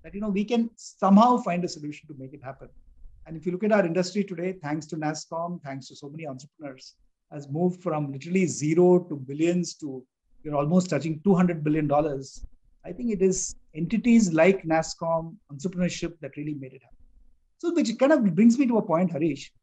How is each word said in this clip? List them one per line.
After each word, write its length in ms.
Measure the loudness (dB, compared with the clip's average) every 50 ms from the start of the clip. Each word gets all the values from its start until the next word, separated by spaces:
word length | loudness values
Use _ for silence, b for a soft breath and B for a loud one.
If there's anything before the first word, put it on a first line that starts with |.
| -20
that, 100 | -12 -10
you 60 | -8
know, 80 | -6 -2
we 160 | -2 -2 -2
can 260 | 0 0 -2 -2 -2 _
somehow 600 | -16 -20 -20 -8 _ 4 6 8 8 8 6 4 2
find 260 | 0 -4 -4 -4 -4
a 40 | -6
solution 380 | -8 -10 -12 -12 -12 -12 -18 -20
to 60 | -18 -16
make 160 | -16 -16 -18
it 100 | -16 -16
happen. 240 | -16 -16 _ -20 -20 -20 -20 -20 -20 -20 -20 -20 -20 -20 -20 -18
And 100 | -16 -14
if 80 | -8 -6
you 60 | -6
look 140 | -4 -2 0
at 80 | 2
our 120 | 4 4 4
industry 380 | 2 0 0 -2 0 -2 -4
today, 320 | -4 -4 -4 -6 -6 -6 -6 -6
thanks 240 | -6 -6 -6 -6 -6
to 100 | -8 -8
nascom, 640 | -4 -4 -4 -4 -6 -10 _ -6 -6 -6 -6 -8 -10 -10
thanks 240 | -12 -12 -12 -14 -16
to 80 | -20
so 120 | -18 -18 -16
many 160 | -14 -12 -12
entrepreneurs, 720 | -12 -12 -14 -16 -20 _ _ -16 -16 -16 -16 -20 -20 _ _ _ _ _ _ _ _
has 160 | -16 -16 -12 -8
moved 340 | -4 0 0 0 -2 -2
from 300 | -6 -4 -4 -4 -4 -6
literally 340 | -8 -12 -8 -2 0 0 0
zero 540 | 0 -2 -2 -2 0 4 6 6 6 6 4 2 -2
to 80 | -10
billions 580 | -10 -10 -10 -2 0 0 2 2 0 -2 -4 -8 _
to, 260 | -12 -10 -10 -10 -14 _ _ _ _ _ _ -16 -10
you're 100 | -4 -2
almost 340 | 0 0 4 4 2 2 2
touching 300 | -2 -2 -2 -4 -6 0 2
two 100 | 2 4
hundred 300 | 4 4 2 0 -2 -2
billion 240 | 0 0 0 0 2
dollars. 580 | 2 2 2 0 -4 -6 -10 -12 -14 -16 -16 -16 -16 _ _ _ _ _ _
I 80 | -16
think 180 | -12 -6 -4 -4
it 120 | 0 2
is 340 | 2 2 2 0 -4 -8 -12 -16 _ _ _
entities 580 | -6 -4 -2 -2 0 4 6 6 6 6 4
like 300 | 4 6 6 6 6 2
nascom, 720 | 0 0 0 0 0 -2 -8 -6 -4 -2 -2 -2 -4 -8 -14 -18 _ _
entrepreneurship 600 | -16 -8 -8 -8 -4 -2 -2 -2 -2 -6 -8 -10 -10 _
that 160 | -16 -14 -12
really 180 | -10 -8 -8 -8
made 200 | -8 -12 -14 -18
it 80 | -20
happen. 100 | _ _ -20 _ -20 _ _ -20 -20 -20 _ _ _ _ _ _
So 140 | -4 -2
which 260 | 0 0 0 0 2 2
kind 140 | 4 4
of 220 | 4 4 4 2 4
brings 240 | 6 6 6 6 6
me 80 | 2
to 100 | 2 2
a 60 | 0
point, 280 | 0 0 0 0 0 0
Harish. 400 | -2 -2 -2 -2 -2 -4 -10 -18 _ _